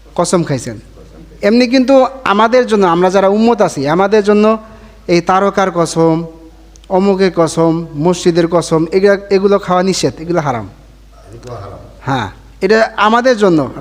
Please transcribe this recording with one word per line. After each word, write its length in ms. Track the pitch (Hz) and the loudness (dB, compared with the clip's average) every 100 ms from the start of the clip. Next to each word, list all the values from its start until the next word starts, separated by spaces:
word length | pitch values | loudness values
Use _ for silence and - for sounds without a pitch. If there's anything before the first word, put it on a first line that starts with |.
| - | -12
কসম 300 | - 170 180 | -6 -2 -2
খাইছেন। 340 | 156 135 - 110 - - - - - - | -2 -6 -8 -14 -18 -20 -20 -20 -20 -4
এমনি 240 | 202 240 247 | 0 2 2
কিন্তু 400 | 262 247 269 254 - | 2 4 4 4 -2
আমাদের 420 | 170 202 226 254 233 | -2 0 2 2 2
জন্য, 200 | 214 185 | 2 2
আমরা 240 | 170 185 | 2 2
যারা 180 | 196 190 | 2 2
উম্মত 340 | 208 226 233 | 2 0 2
আছি, 260 | 180 - 135 | 0 -2 -2
আমাদের 360 | 170 196 214 | 0 2 2
জন্য 340 | 202 208 214 220 - - - - - | 2 2 2 0 -6 -20 -20 -16 -2
এই 140 | 175 | -2
তারকার 500 | 170 185 196 196 190 | 2 0 0 0 -2
কসম, 500 | 170 160 165 165 160 165 - - - - - - | -2 -2 0 0 0 -6 -14 -20 -20 -20 -20 -4
অমুকের 420 | 190 202 190 190 170 | 0 0 2 0 0
কসম, 500 | 160 - 165 165 165 147 | -2 0 0 0 -6 -4
মসজিদের 480 | 165 175 180 170 170 | -2 0 0 0 0
কসম, 360 | 170 156 160 165 | 0 0 -2 0
এগুলা, 240 | 190 202 196 202 | 0 2 0 0
এগুলো 280 | 196 196 196 | 0 2 0
খাওয়া 240 | 196 180 | 0 -2
নিষেধ, 300 | 190 175 147 117 | 0 -2 -4 -6
এগুলো 220 | 160 175 | -6 -4
হারাম। 280 | 147 120 98 - - - - - - - - - 98 - - - | -2 -6 -10 -18 -20 -20 -20 -20 -20 -20 -18 -16 -16 -18 -20 -12
হ্যাঁ, 260 | - 131 101 - - - | -6 -4 -6 -12 -20 -6
এটা 300 | 190 220 220 - | 0 2 0 0
আমাদের 420 | 208 233 254 226 | 2 2 2 2
জন্য, 320 | 202 160 127 - | 2 2 -2 -8